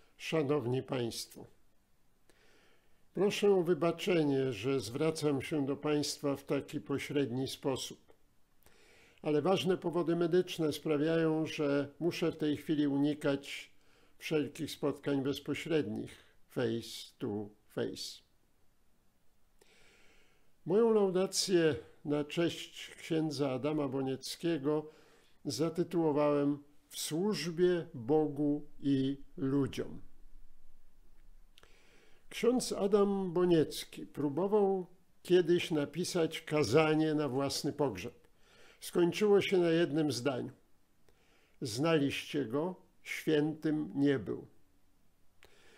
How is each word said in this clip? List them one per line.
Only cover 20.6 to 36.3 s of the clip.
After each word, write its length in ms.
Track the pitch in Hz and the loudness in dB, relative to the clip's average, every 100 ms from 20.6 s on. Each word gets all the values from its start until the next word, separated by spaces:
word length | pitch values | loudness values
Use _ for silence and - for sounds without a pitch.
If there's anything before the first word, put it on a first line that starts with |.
| 156 | 0
Moją 260 | 202 233 | 4 6
laudację 840 | 220 196 180 190 - - 175 160 - - - | 6 4 2 0 0 2 4 4 2 -4 -10
na 200 | 147 147 | -2 -2
cześć 680 | 147 - 170 160 - - - - | -2 0 0 -2 -10 -16 -16 -14
księdza 520 | - 160 156 135 143 | -4 -2 0 -2 -2
Adama 380 | 127 143 156 139 | -2 -2 -2 -2
Bonieckiego 1000 | 135 135 131 - - 170 160 139 151 151 - - - - - | -2 -2 -4 -8 -4 -2 0 0 0 -2 -12 -20 -20 -20 -12
zatytułowałem 1120 | 143 127 160 165 170 175 160 143 147 147 143 143 - - - | -6 -2 0 0 -2 2 2 4 4 4 2 -2 -6 -20 -16
„W 100 | - | -10
służbie 880 | - 156 202 180 160 160 180 175 - | -4 -2 0 -2 -2 2 2 2 -2
Bogu 720 | 127 113 156 151 139 147 147 - - | -6 2 2 2 0 0 0 -4 -6
i 360 | 139 135 135 139 - - | 0 2 0 -4 -10 -6
ludziom”. 640 | 135 139 135 - - - - - - - - - - - - - - - - - - - - - - - - - - | -2 0 0 -4 -8 -8 -12 -14 -14 -14 -14 -12 -12 -14 -16 -20 -20 -20 -20 -20 -20 -20 -20 -20 -20 -20 -20 -20 -16
Ksiądz 440 | - 233 254 - | -2 2 2 0
Adam 600 | 208 196 202 202 196 190 | -2 2 4 4 2 0
Boniecki 760 | 165 180 165 139 - - - - | 2 4 4 4 -2 -12 -14 -12
próbował 800 | - 143 139 190 214 196 190 175 - _ _ | -4 -4 -2 0 2 2 0 -4 -14 _ _
kiedyś 480 | - 180 160 175 - | 4 4 6 2 2
napisać 720 | 156 143 160 180 180 160 | 0 -2 -4 -2 0 0